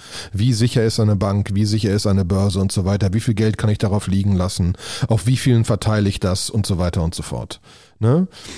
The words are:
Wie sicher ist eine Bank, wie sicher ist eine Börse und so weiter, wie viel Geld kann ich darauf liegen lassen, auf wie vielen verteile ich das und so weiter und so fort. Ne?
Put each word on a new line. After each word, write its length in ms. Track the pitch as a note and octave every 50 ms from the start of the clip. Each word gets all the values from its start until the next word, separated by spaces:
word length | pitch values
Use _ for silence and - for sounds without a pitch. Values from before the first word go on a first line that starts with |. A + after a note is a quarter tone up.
| - - - - - - -
Wie 200 | F#2+ G#2 C3 B2
sicher 320 | G2+ A#2 B2 - C3 A2
ist 140 | A2 - -
eine 180 | A2 G#2+ G#2
Bank, 340 | F#2+ G#2+ G2+ G2 G#2 F#2+ - G2+
wie 140 | G2 G#2+
sicher 240 | G#2 G#2 A2 G#2 G#2
ist 160 | F#2+ G2+ -
eine 180 | G#2+ G2 G2 F#2+
Börse 360 | E2+ G2 F#2+ G2 G2+ F2+ G2
und 120 | F#2+ G2 -
so 120 | - F#2
weiter, 280 | F#2+ G2+ G2+ G#2 G2 F2
wie 80 | A2+
viel 140 | - - A2
Geld 240 | G2 A2 A2 G#2 -
kann 120 | - G#2+
ich 80 | G#2 -
darauf 280 | - G2+ F#2+ G#2 -
liegen 280 | - F#2 G2 G2 G2+ G2+
lassen, 400 | F2+ F2+ F#2 - - F#2 F2 F2+ - - - - - - -
auf 180 | A2+ G#2+ -
wie 100 | A#2 C3
vielen 280 | B2 - C3 B2 A#2 A2
verteile 440 | - A2+ F#2+ - A2 G#2+ G#2+ G#2 G2
ich 120 | G2 -
das 300 | - F#2+ F2+ - - -
und 160 | - A2 G2+
so 120 | - G2+ E2
weiter 240 | F2+ F2 - F#2 E2
und 120 | E2 -
so 80 | - D#2+
fort. 380 | - C#2 A#1+ A1 - - - _ - - - - _ _ _
Ne? 300 | G2+ A2+ C3 E3+ F#3+ F#3 - - - - -